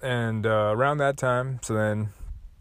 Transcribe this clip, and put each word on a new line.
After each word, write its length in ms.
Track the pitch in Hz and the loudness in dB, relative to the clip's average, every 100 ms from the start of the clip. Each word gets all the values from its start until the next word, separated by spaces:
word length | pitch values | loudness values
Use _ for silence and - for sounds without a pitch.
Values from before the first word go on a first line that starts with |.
And, 440 | 131 120 113 110 110 | -4 -2 0 0 2
uh, 260 | 110 104 | 2 2
around 240 | 107 139 147 | 2 2 2
that 180 | 139 135 | 0 0
time, 440 | 131 123 131 127 | 0 0 0 -4
so 120 | - | -2
then 360 | 107 107 107 107 - - - - - | 0 2 0 -4 -6 -12 -12 -16 -20